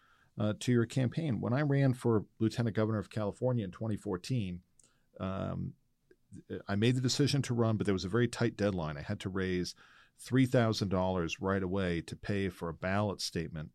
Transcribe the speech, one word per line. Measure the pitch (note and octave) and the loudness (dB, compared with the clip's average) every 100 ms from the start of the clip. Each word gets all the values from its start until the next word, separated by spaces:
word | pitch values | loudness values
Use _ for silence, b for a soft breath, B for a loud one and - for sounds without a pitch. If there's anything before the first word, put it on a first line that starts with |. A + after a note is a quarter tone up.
| b b b - | b b b -4
uh, | G#2+ G#2 | -2 -2
to | - | 2
your | B2 | 2
campaign. | A2+ - B2 - D#3+ G2+ | 2 2 0 0 -2 -2
When | G2+ | 0
I | B2 | 0
ran | D3+ C#3 C3+ | 2 4 4
for | B2+ A#2+ A2 - - | 4 2 2 0 0
Lieutenant | A2+ - A#2 | 0 2 0
Governor | G#2 A2 A2 | 2 0 0
of | F#2+ | -4
California | - G2+ F#2+ B2+ B2 | -4 -4 -2 0 0
in | G2 | -2
twenty | F2+ A2 G2+ | -4 -4 -4
fourteen, | G#2 F#2 - C3 F#2+ F2+ - _ b b b - | -2 -4 -2 -2 -2 -6 -12 _ b b b -8
um, | F#2 F#2+ F#2+ F2+ F2+ - _ _ _ _ _ - - G2 - | -6 -4 -4 -4 -8 -10 _ _ _ _ _ -20 -10 -10 -4
I | G2+ | 2
made | A2+ C3 | 2 2
the | |
decision | B2+ - C#3+ C#3+ | 0 2 2 2
to | - | 0
run, | A#2+ A2+ G#2+ | 2 2 2
but | F#2+ | 2
there | |
was | F#2+ | 0
a | F2+ | 0
very | A2 A#2+ | 2 2
tight | - A#2+ - | 2 -2 0
deadline. | G2+ F#2+ D#2 D2 | 0 0 -4 -6
I | |
had | F2 G#2 | -6 -6
to | G2+ | -4
raise | F#2+ F#2 F2+ F2 - b b b b | -2 0 0 -2 -6 b b b b
three | - B2+ | 0 4
thousand | C3 C3 A2+ G#2+ G2+ | 6 4 4 2 0
dollars | F#2 F#2 F#2 E2 - | 2 2 0 -2 -2
right | F#2+ G2 | 0 0
away | F#2 G2 F#2 E2+ | 0 0 0 -2
to | D#2+ F2 | -4 -8
pay | - G2+ G2 | -4 -2 -2
for | - E2+ | -4 -6
a | |
ballot | E2 F#2 G2 G#2+ F2+ | -4 -2 0 0 -2
statement | - F#2 D#2+ D#2+ D2+ | -4 -4 -6 -6 -10